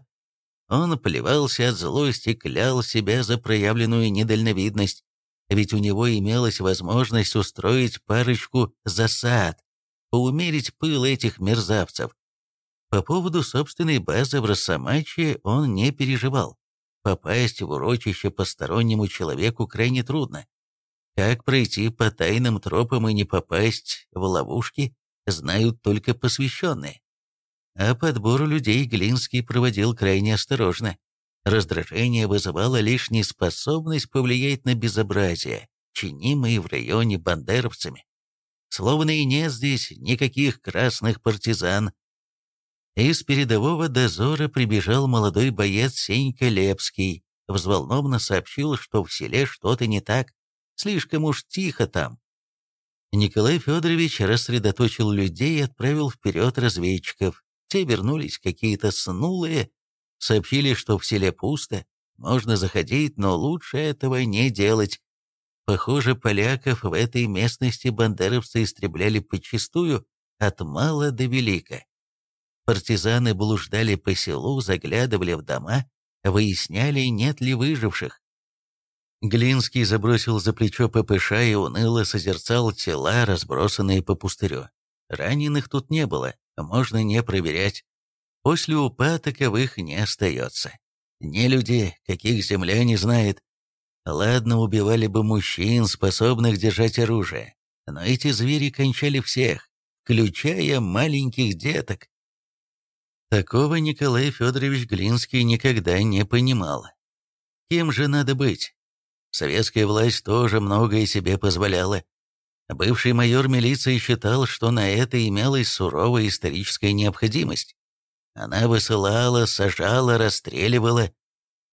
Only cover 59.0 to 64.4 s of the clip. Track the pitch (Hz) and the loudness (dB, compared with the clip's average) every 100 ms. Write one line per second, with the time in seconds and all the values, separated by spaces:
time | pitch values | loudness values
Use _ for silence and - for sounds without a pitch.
59 | - 92 165 185 160 160 - _ _ _ | -4 -2 -2 -2 -2 -2 -4 _ _ _
60 | _ _ - 110 - 135 139 123 - 98 | _ _ 0 0 2 0 0 0 0 -2
61 | - 104 95 - 110 147 - 98 - _ | 0 0 0 0 -4 -4 -6 -8 -10 _
62 | _ - 67 123 110 104 92 95 78 135 | _ -10 -2 0 0 0 0 -2 0 -2
63 | 151 - 101 85 139 170 - 135 156 143 | -2 -2 0 0 0 -4 -6 -4 -4 -4
64 | 135 127 120 101 | -2 -2 0 0